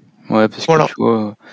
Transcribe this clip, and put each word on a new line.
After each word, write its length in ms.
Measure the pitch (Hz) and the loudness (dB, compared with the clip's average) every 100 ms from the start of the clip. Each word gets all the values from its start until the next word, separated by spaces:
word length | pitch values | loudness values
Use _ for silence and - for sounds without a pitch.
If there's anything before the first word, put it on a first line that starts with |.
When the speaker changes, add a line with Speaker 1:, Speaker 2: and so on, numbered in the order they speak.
| _ _ - | _ _ -2
Speaker 1:
Ouais, 180 | 110 110 | 0 0
parce 180 | - - | -2 0
Speaker 2:
Voilà. 160 | 160 151 | 2 0
Speaker 1:
que 40 | |
tu 60 | - | -2
vois, 380 | 113 113 107 101 - | -2 0 -4 -10 -20